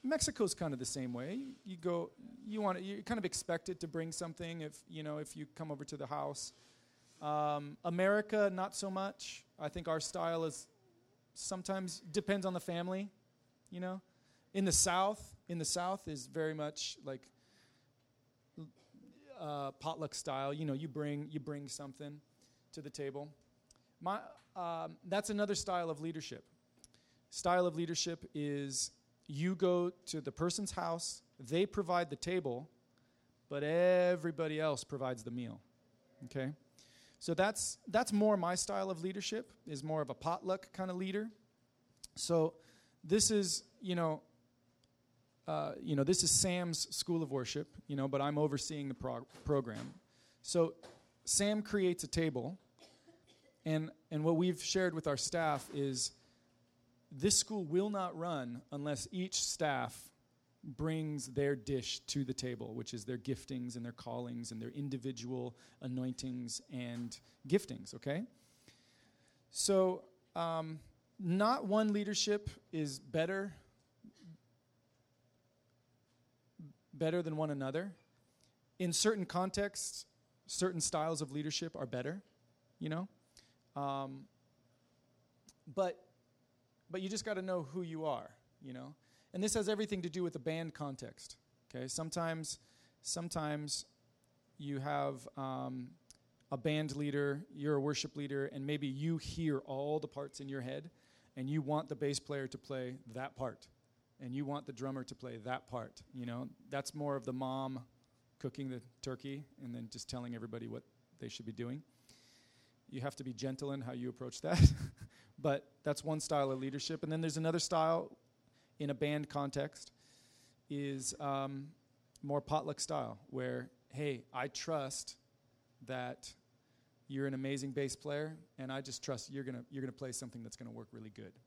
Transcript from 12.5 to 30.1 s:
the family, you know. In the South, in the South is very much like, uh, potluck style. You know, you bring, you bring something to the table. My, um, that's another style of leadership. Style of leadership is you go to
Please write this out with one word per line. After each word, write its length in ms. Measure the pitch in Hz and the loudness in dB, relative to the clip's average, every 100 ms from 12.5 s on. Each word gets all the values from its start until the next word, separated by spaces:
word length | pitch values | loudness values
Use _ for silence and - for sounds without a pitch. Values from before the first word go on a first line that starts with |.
the 80 | 185 | 0
family, 500 | - 170 175 185 202 _ _ _ _ _ _ | 0 -2 0 -2 -4 _ _ _ _ _ _
you 100 | 175 | -6
know. 200 | 180 185 _ _ _ _ _ | -4 -6 _ _ _ _ _
In 100 | 196 | 4
the 80 | 196 | 6
South, 600 | 165 190 180 196 214 - - - | 6 6 6 4 2 -10 -18 -6
in 100 | 170 | -2
the 60 | |
South 420 | 156 175 180 196 - | 0 0 0 -2 -4
is 200 | 143 123 | -8 -6
very 280 | 147 156 | 0 0
much 440 | 156 151 147 - - | 0 -4 -4 -6 -6
like, 180 | 139 131 - _ _ _ _ _ _ _ _ _ _ _ _ - 156 _ _ - - - 285 254 | -8 -10 -12 _ _ _ _ _ _ _ _ _ _ _ _ -18 -18 _ _ -20 -20 -20 -20 -12
uh, 300 | 156 147 139 | -6 -4 -4
potluck 420 | - 160 160 151 | -4 -4 -2 -4
style. 400 | - - 135 139 | -4 -2 0 0
You 100 | 147 | 0
know, 80 | 156 | 0
you 160 | 135 156 | -2 -2
bring, 400 | 139 147 147 147 | -4 -2 -2 -4
you 100 | 151 | -6
bring 280 | 135 147 143 | -6 -8 -8
something 520 | - 143 131 147 147 _ _ _ _ _ | -10 -10 -12 -12 -12 _ _ _ _ _
to 80 | - | -12
the 100 | 131 | -12
table. 380 | - 139 139 151 - _ _ _ _ _ _ | -6 -6 -4 -10 -14 _ _ _ _ _ _
My, 200 | 170 208 - - _ | -2 -2 -4 -18 _
um, 420 | 190 170 165 165 165 180 | -4 -2 -2 -4 -8 0
that's 220 | 196 208 | 0 2
another 240 | 208 208 | 0 2
style 360 | 202 - 180 170 | 2 2 0 2
of 100 | 147 | 0
leadership. 440 | 160 160 - - _ _ _ _ - _ _ _ _ | -4 -4 -8 -12 _ _ _ _ -20 _ _ _ _
Style 360 | - 180 180 180 | 0 6 6 6
of 100 | 156 | 4
leadership 480 | 165 165 175 165 - | 0 0 0 -2 -6
is 580 | 151 147 143 139 131 - _ _ _ - | -2 0 0 0 -2 -2 _ _ _ -8
you 280 | 143 175 185 | 0 2 6
go 340 | 185 180 180 - | 6 6 4 -2
to 140 | - | -6